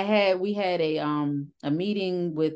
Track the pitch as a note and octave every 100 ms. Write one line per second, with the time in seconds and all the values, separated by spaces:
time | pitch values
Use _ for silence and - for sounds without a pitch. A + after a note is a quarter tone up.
0 | G3+ G#3+ G3 F#3 G3+ G#3 F#3 F3 D#3 D#3
1 | D3 D3 D3 C#3+ C#3+ - C#3+ D#3 G3+ G3+
2 | F#3 F3+ F3 D#3 D#3+